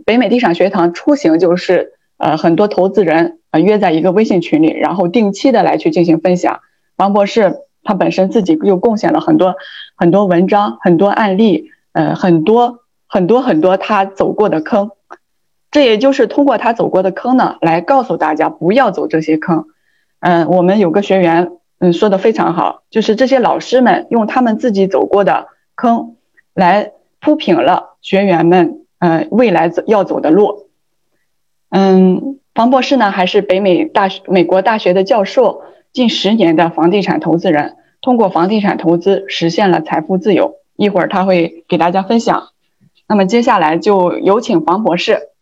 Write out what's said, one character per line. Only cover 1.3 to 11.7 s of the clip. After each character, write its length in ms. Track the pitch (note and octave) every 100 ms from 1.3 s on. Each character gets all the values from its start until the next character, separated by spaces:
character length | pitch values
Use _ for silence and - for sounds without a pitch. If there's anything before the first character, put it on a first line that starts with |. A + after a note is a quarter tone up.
| D#3+
就 180 | F3+ F3+
是， 360 | - E3+ - _ _ _
呃， 200 | D#3+ D#3
很 180 | E3+ E3
多 120 | G#3
投 220 | G#3 F#3
资 160 | F#3+ F#3
人， 320 | D#3+ E4+ - _
呃， 80 | D#3
约 180 | F3 G#3
在 140 | F#3+
一 100 | D#3+
个 100 | F3
微 140 | F#3 A3+
信 160 | G3
群 220 | E3 D#3
里， 100 | D#3
然 220 | D#3 D3+ F3+
后 120 | F3
定 240 | G3+ G#3
期 200 | G3 C#4+
的 100 | A#3
来 160 | E3 D#3
去 140 | E3
进 140 | D#3+ E3+
行 140 | D#3+
分 180 | F#3 F3+
享。 240 | D3+ - _ _ _ -
黄 160 | F#3+
博 140 | G3+ G3+
士 300 | A3+ G3 D3+ - _
他 100 | -
本 180 | F#3+ E3+
身 200 | E3+ F#3+
自 100 | A3
己 160 | F3 D#3
又 140 | G3 F#3
贡 200 | A#3+ G#3+
献 160 | F3
了 80 | D#3
很 160 | - D#3
多， 160 | F3+ F3+ - - - _
很 140 | F3
多 160 | F#3 G3+
文 220 | E3+ F#3
章、 320 | G#3 G#3 A3+
很 160 | - E3+
多 100 | G3
案 300 | - A3 F#3
例， 320 | A3+ F3 -